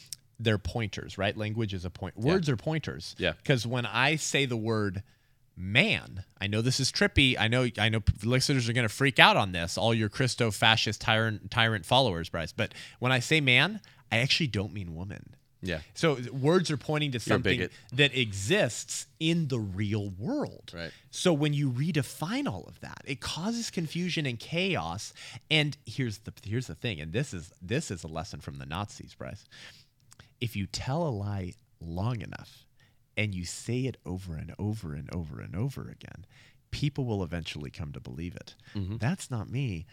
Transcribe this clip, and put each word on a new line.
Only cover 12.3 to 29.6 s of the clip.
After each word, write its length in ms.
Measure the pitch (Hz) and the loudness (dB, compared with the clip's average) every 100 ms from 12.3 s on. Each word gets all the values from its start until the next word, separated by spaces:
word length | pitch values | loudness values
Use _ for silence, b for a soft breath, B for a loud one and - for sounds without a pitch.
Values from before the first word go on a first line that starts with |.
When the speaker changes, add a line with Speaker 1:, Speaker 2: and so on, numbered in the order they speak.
| 85 78 | -4 -4
Speaker 1:
But 200 | - 104 B B B | -4 -6 B B B
when 120 | 123 | 0
I 80 | 127 | 0
say 220 | - 160 | 4 4
man, 400 | 135 123 170 214 B B - | 6 6 6 -2 B B -2
I 80 | 110 | 0
actually 280 | 131 - 147 | 2 2 2
don't 240 | 101 95 | 0 -2
mean 220 | 101 85 | -6 -8
woman. 400 | 80 98 - - - _ - | -8 -8 -10 -14 -20 _ -10
Speaker 2:
Yeah. 200 | 90 78 - | -6 -6 -6
Speaker 1:
So 220 | - 165 | 0 0
th-, 140 | 123 120 | 0 -4
words 400 | 131 139 208 160 | 0 4 4 4
are 60 | 147 | -2
pointing 340 | - 151 147 | 0 0 0
to 40 | 123 | -2
Speaker 2:
You're 20 | |
a 160 | - | 0
Speaker 1:
something 220 | 104 82 123 | 2 4 2
Speaker 2:
bigot. 140 | 90 B B | 0 B B
Speaker 1:
that 260 | 127 143 131 | 2 4 4
exists 880 | 110 98 98 202 135 - - - - - | 0 0 2 4 4 0 -8 -8 -8 -2
in 300 | 160 170 147 | 0 2 0
the 100 | 127 | -2
real 500 | 101 92 104 107 101 | -2 -2 0 0 -2
world. 600 | 90 139 285 - - - | -6 -4 -4 -4 -8 -14
Speaker 2:
Right. 180 | 85 82 B B | -10 -10 B B
Speaker 1:
So 220 | - 180 | 0 2
when 200 | 147 151 | 4 2
you 160 | 147 139 | 2 0
redefine 760 | 120 160 151 120 - 156 254 262 | 0 0 0 -2 -6 -4 -2 -2
all 160 | 95 | -6
of 140 | - - | -10 -16
that, 220 | 71 - | -14 -12
it 140 | - 143 | -8 -6
causes 500 | - 156 196 233 220 | -6 -4 -2 -2 -4
confusion 560 | 185 160 170 175 160 | -4 -4 -2 -2 -2
and 140 | 139 113 | -2 -4
chaos. 720 | - 165 190 131 80 92 - B B B - | -4 -2 0 0 -2 -6 -10 B B B 2
And 240 | 156 147 - | 4 4 -2
here's 340 | - - 123 101 | -8 -4 -4 -4
the, 120 | - - | -12 -12
here's 220 | 98 117 120 | -4 -4 -4
the 80 | |
thing, 260 | 80 123 80 | -6 -4 -4
and 100 | 80 | -2
this 220 | 101 151 | -2 -2
is, 180 | 90 82 - | -6 -12 -12
this 300 | 90 131 - | -4 -2 -2
is 140 | 92 | -8
a 20 | 82 | -6
lesson 320 | 80 98 73 | -8 -8 -10
from 200 | 78 69 | -12 -12
the 60 | |
Nazis, 500 | 67 85 104 - - | -8 -6 -6 -10 -18
Bryce. 280 | - 65 - - B | -12 -12 -12 -16 B